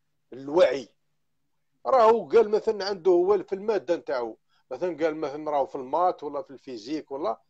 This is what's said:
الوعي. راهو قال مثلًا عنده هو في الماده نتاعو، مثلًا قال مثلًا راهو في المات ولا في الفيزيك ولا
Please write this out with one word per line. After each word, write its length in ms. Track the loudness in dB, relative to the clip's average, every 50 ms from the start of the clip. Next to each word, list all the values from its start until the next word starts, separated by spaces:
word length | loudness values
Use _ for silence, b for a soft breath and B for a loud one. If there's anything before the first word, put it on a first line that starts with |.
| _ _ _ _ _ _ -18
الوعي. 560 | -14 -10 -2 2 4 4 4 4 0 -8 -12 _ _ _ _ _ _ _ _ _ _ _ _ _ _ _ _ _ _ -4
راهو 420 | 0 4 6 6 6 6 4 2 2
قال 220 | 4 4 4 4
مثلًا 360 | 2 -2 0 0 -4 -2 -2
عنده 260 | -6 -6 -2 2 4
هو 320 | 4 4 6 4 2 0 0
في 120 | -4 -8
الماده 400 | -8 -4 -2 -4 -4 -2 -2 -4
نتاعو، 420 | -4 -4 -4 -4 -4 -4 -6 -8 -12 _ _ _ _ _ -14
مثلًا 260 | -10 -6 -6 -6 -4 -2 -2
قال 120 | -2 -2 -2
مثلًا 340 | -6 -8 -8 -8 -8 -4
راهو 140 | -2 -2 -2
في 100 | -2 -4
المات 480 | -12 -10 -4 -2 0 0 0 0 -2 -8
ولا 180 | -10 -10 -10
في 100 | -12 -12
الفيزيك 600 | -16 -20 _ -16 -14 -14 -12 -10 -10 -10 -10 -10
ولا 300 | -10 -8 -6 -6 -8 -8 _ _